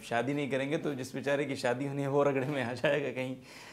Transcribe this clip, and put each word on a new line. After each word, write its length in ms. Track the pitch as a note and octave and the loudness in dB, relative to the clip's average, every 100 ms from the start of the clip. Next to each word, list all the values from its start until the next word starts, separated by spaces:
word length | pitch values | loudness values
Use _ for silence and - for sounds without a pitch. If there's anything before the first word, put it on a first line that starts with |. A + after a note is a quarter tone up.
شادی 300 | - A#2 B2 | 0 0 2
نہیں 140 | C#3+ C#3 | 0 0
کریں 220 | C3 C#3 | 0 0
گے 80 | D#3 | -2
تو 160 | D#3 | -2
جس 220 | C3+ B2+ C#3+ | -4 -4 -4
بیچارے 300 | B2 C#3+ D#3 | 0 0 0
کی 100 | C3+ | 0
شادی 320 | B2 B2+ C#3 | 0 0 0
ہونی 140 | C#3 | -2
ہے 60 | C#3 | 2
وہ 160 | C#3 | 4
رگڑے 240 | C#3+ C3+ C3 | 4 4 0
میں 160 | C#3+ | 0
آ 100 | A#2+ | -2
جائے 300 | B2 D#3 D3 | 0 2 2
گا 80 | C#3 | 0
کہیں۔ 240 | B2 B2+ C3 - - - | -2 -4 -6 -12 -18 -16